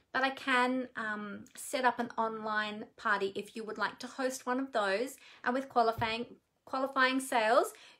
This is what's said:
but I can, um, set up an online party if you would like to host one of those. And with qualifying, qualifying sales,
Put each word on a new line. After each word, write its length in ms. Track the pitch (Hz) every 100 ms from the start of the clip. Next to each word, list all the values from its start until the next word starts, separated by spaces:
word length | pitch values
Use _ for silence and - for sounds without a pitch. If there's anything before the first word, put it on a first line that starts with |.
| _
but 100 | 262
I 60 | 269
can, 580 | 269 - 254 254 262 247 -
um, 480 | 220 208 208 202 - -
set 280 | - 269
up 140 | 262 302
an 140 | 233 -
online 680 | 226 220 214 214 214 208 - -
party 380 | 226 202 196 196
if 200 | 202 226
you 80 |
would 160 | 214 220
like 180 | 202 -
to 80 | 247
host 380 | - 262 262 -
one 140 | 254
of 120 | 269
those. 460 | 226 202 196 269 - - -
And 120 | - 247
with 120 | 269
qualifying, 600 | 247 226 220 226 226 240 - _ _ -
qualifying 540 | - 262 269 254 262
sales, 540 | 262 247 214 262 440 - - -